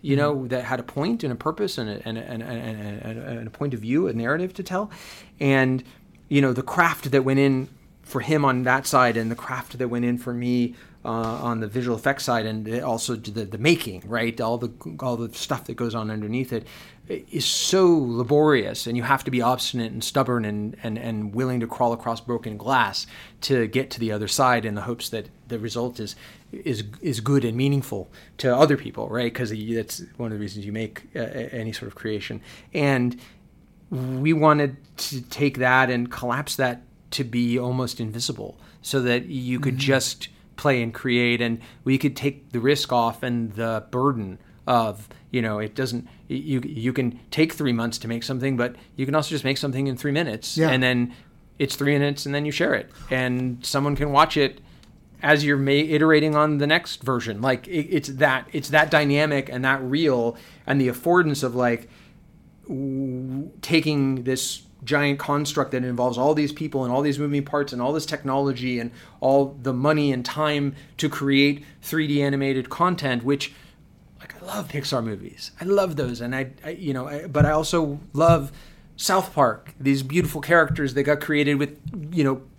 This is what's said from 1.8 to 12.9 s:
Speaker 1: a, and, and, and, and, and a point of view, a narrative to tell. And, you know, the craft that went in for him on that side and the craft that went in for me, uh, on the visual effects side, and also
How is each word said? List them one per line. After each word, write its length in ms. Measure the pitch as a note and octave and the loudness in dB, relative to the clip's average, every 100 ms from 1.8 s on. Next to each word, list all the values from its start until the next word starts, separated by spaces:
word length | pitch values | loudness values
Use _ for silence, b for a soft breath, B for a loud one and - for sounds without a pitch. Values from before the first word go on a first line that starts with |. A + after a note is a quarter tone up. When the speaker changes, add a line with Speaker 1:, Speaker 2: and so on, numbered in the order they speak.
| A2 | -6
Speaker 1:
a, 140 | G#2 - | -6 -6
and, 100 | A2+ | -8
and, 240 | - A#2 | -8 -8
and, 600 | A#2 A#2 A#2 A2 G#2 G2+ | -8 -8 -6 -8 -8 -8
and, 160 | - A2+ | -10 -10
and 280 | - A#2 A2 | -10 -10 -10
a 40 | |
point 220 | - C#3+ | -6 -4
of 60 | A#2+ | -4
view, 280 | A2 C#3+ F3+ | 0 0 2
a 40 | |
narrative 400 | A2+ A#2 D#3 F#3 | 0 0 0 -2
to 80 | - | -6
tell. 280 | F#3 F#3 G#3 B B B B - | -6 -4 -6 B B B B -2
And, 460 | C#3 C3+ C3 B2+ B B - - - | 4 4 4 2 B B -20 -20 0
you 100 | C#3+ | 4
know, 120 | C3+ | 4
the 100 | B2 | 2
craft 480 | C3 F3+ E3 - C3+ | -2 2 2 2 2
that 120 | C#3 | 2
went 180 | C3 C3+ | 4 4
in 280 | C#3 C3 C3 - - - | 4 2 -4 -14 -20 -20
for 180 | - C#3 | -8 -6
him 240 | C#3 D#3 | 0 4
on 180 | C#3 B2+ | 4 2
that 240 | B2+ C3 - | 2 2 4
side 300 | C#3 B2 A2+ | 4 4 2
and 140 | A2+ | -2
the 40 | |
craft 420 | A#2 - B2+ - B2 | -4 -6 -8 -8 -6
that 120 | B2 | -4
went 160 | A#2+ | 0
in 120 | A#2+ A#2+ | 0 -2
for 160 | B2 | -4
me, 420 | A#2+ B2 B2 A#2+ A#2+ B B | -4 0 2 2 -2 B B
uh, 40 | - | -6
on 520 | A2+ A2+ A#2+ B2+ A2+ | -4 -2 -4 -4 -2
the 60 | G#2+ | -2
visual 300 | A#2 B2 A#2 | -2 -2 0
effects 280 | C#3+ C#3 | 0 -2
side, 200 | - A#2 A2 | 0 0 0
and 360 | A2 G#2+ A#2+ | -4 -4 -4
also 340 | C3+ | -2